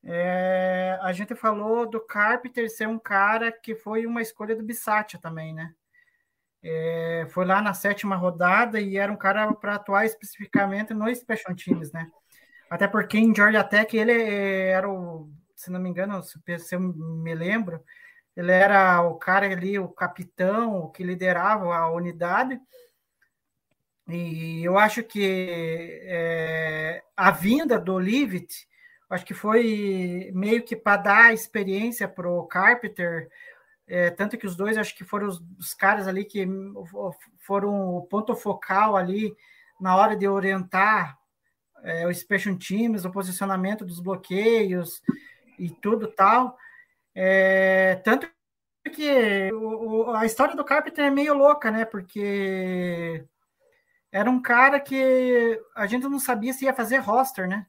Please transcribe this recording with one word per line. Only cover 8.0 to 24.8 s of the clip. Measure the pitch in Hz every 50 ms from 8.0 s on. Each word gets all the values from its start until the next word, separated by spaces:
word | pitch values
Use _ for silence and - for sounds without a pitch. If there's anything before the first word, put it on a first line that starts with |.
| - 202 196 180
rodada | 180 180 170 165 180 180 185 208 240 226 214 214
e | 202 196 190 196
era | 196 202
um | 208 202
cara | - 190 196 214 214 214 208
pra | - - 202 202
atuar | 202 202 - 196 196 220
especificamente | 220 220 - - - - _ 202 - - 202 202 196 196 202 214 214 226
nos | 214 214 226 247 247
special | - _ 226 220 - 185 180
teams, | 180 - 180 175 170 160 147 -
né? | 165 165 165 _ _ _ _ _ _ _ _ _ - _ _
Até | 175 170 202 196
porque | 202 214 208 - - 214
em | 226 226 214
Georgia | 196 208 208 220 214 196
Tech | - - 208 220 220 -
ele, | 220 220 233
é, | 240 233 226 214 202 202 196 196 190 190 190 185
era | 185 185 190 202
o, | 196 185 180 175 165 160 156 151 147 147 _ _ _
se | - - 180
não | 180 180
me | 185 185
engano, | 175 170 190 202 208 185
se, | 165 - - 156 _ - 175 170
se | 170 - -
eu | 180
me | 185 185 175 156 160 165 165 160 165 165 165
lembro, | 160 170 180 208 233 214 180 165 160 _ _ - - - - _ _ _ _ _
ele | - 175 175
era | 185 185 196 202 202 196 190 185 180 175
o | 175 170 160
cara | - - - 185 196 202
ali, | 196 190 180 175 190 202 202
o | 190 180
capitão, | - - 180 175 - - 180 - _ - 185 185 202 220 233 226 208 185
o | 160 147
que | _ - 185
liderava | 180 180 175 185 185 180 170 180 202 214 208 190 175 170
a | 165 165 165
unidade. | 165 170 175 175 170 165 170 175 185 214 262 262 262 240 _ _ _ - _ _ _ _ _ _ _ _ _ _ _ _ _ _ _ _ _ _ _ _ _ _ _ _ _ -
E | 170 175 175 170 165 160 160 165 165 165 165
eu | 175 185
acho | 196